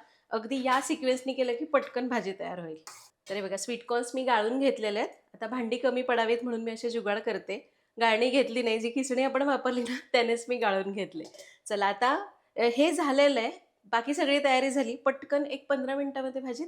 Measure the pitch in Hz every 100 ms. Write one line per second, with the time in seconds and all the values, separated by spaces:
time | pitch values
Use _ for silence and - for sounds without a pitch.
0 | - _ - 220 214 269 254 254 285 311
1 | 262 254 262 254 247 240 302 269 - 247
2 | 247 233 190 190 170 180 170 156 - -
3 | - _ - 196 190 196 - 233 - 240
4 | 247 262 254 233 214 262 269 233 214 208
5 | 269 - _ - 226 254 233 240 254 247
6 | 254 240 226 233 247 233 226 226 233 226
7 | 202 208 214 190 - 196 - _ _ -
8 | 226 220 247 262 233 233 233 226 226 254
9 | 262 247 269 262 277 269 254 247 233 262
10 | - 247 233 233 240 247 220 196 196 196
11 | 185 160 - - - - - 208 202 202
12 | 247 302 403 - _ - 233 233 302 320
13 | 302 269 285 262 233 370 _ _ 196 233
14 | 233 294 294 285 277 254 269 262 233 240
15 | 277 269 - 285 285 277 - 269 254 277
16 | 277 269 262 262 262 240